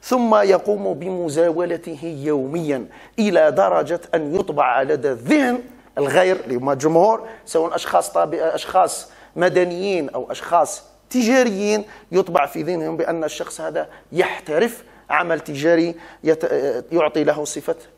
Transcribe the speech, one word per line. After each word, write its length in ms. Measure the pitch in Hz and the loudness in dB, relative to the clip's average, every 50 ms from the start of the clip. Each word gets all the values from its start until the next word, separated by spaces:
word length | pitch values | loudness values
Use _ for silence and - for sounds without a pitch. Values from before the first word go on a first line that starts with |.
ثم 340 | _ - 247 254 240 226 214 | _ 0 0 2 4 4 6
يقوم 580 | 214 208 196 190 175 - - 208 202 202 196 180 | 4 6 4 2 2 2 0 -4 -2 -2 -4 -6
بمزاولته 1200 | 135 170 185 185 180 175 165 139 151 165 170 160 160 175 175 170 165 170 180 160 143 160 170 165 139 139 | -4 -6 -6 -6 -4 -4 -4 0 2 2 2 2 0 -2 -2 -4 -6 -8 -12 -12 -10 -10 -10 -10 -6 -4
يوميا 640 | 156 151 143 131 131 147 175 165 151 143 131 110 - - - - - _ - | -2 -2 -2 -2 -4 -4 -4 -2 -2 -2 -4 -4 -8 -16 -20 -20 -16 _ -2
إلى 320 | 214 214 180 165 156 151 | 0 2 4 6 4 4
درجة 500 | 143 185 196 190 180 170 156 135 170 170 - - - | 4 4 2 4 4 2 0 0 -4 -6 -6 -2 -2
أن 200 | 170 156 147 151 | -2 -2 0 -2
يطبع 300 | 196 - - 156 147 139 | -2 -2 -2 0 0 2
على 280 | 127 120 123 139 139 156 | 2 2 0 2 0 0
لدى 180 | 147 127 143 | 0 0 -2
الذهن 520 | 131 120 117 147 294 302 277 247 240 247 247 - - - - - _ - | -2 -2 0 2 2 4 4 2 0 -2 -6 -10 -20 -20 -20 -12 _ -4
الغير 420 | 143 139 135 165 185 185 185 185 - | -2 2 4 4 4 4 2 0 -2
اللي 120 | - 131 | -4 -4
هما 180 | 120 127 139 143 | -4 -2 -2 -2
الجمهور، 540 | 135 127 156 160 165 180 214 226 226 - - - - _ | 0 0 4 4 6 6 4 2 0 -4 -12 -18 -20 _
سواء 300 | - - 165 160 170 156 | -4 -2 -2 -2 0 -4
أشخاص 380 | 170 - - - 180 170 - - | -6 -6 0 0 0 0 2 0
طبي-، 280 | 170 165 160 156 160 | -2 0 0 -2 -2
أشخاص 680 | 156 160 - - - - - - 180 151 - - - - - - - - _ | -2 -2 -2 -4 -6 0 2 2 2 2 0 -6 -12 -14 -20 -20 -20 -16 _
مدنيين 760 | 156 170 180 156 180 180 180 175 175 185 202 196 175 147 131 | 0 0 2 4 2 2 2 -2 -4 -4 -2 -2 -2 -4 -4
أو 220 | - 127 127 - | -6 -8 -8 -8
أشخاص 520 | 120 - - - 165 175 156 - - - - _ _ _ _ _ | -10 -10 -6 0 2 2 2 2 -2 -12 -16 _ _ _ _ _
تجاريين، 760 | - 247 247 214 262 247 254 247 202 190 208 208 214 214 208 - - - - _ | -2 0 2 4 4 4 4 2 0 -2 -2 0 0 -2 -2 -8 -16 -20 -16 _
يطبع 340 | - 185 190 185 165 175 170 | 0 0 0 2 0 0 0
في 180 | - - 160 156 | 0 -4 -8 -6
ذهنهم 340 | 151 180 170 156 160 165 156 | -4 -4 -4 -4 -6 -4 -4
بأن 260 | 160 - 165 165 160 | -4 -4 -2 -4 -4
الشخص 380 | 151 - - 170 - - - | -6 -6 -8 -10 -10 -10 -10
هذا 280 | 160 160 151 165 151 - - - _ _ | -10 -8 -6 -6 -8 -8 -12 -20 _ _
يحترف 720 | - - 190 - - - - - 151 156 214 240 233 - - - - - _ _ | -4 -2 -2 -2 -2 -10 -8 -4 0 0 0 0 -2 -8 -18 -20 -20 -20 _ _
عمل 300 | - 151 175 170 165 151 | -2 -2 0 0 -2 -4
تجاري 560 | 156 - 147 139 143 165 170 165 165 170 165 - - - - - - | -4 -8 -10 -2 2 4 4 4 2 0 -4 -10 -16 -20 -20 -6 0
يت-، 280 | 156 160 156 160 - - 143 131 143 120 123 120 - | 0 0 2 0 -2 -2 0 0 -2 -2 -4 -6 -2
يعطي 320 | 160 165 156 151 - 160 151 | 0 0 0 2 0 0 0
له 220 | 147 151 147 151 | 2 0 0 -2
صفة 300 | 147 - 151 139 - 165 - - - _ | -8 -8 -10 -6 -6 -6 -6 -8 -20 _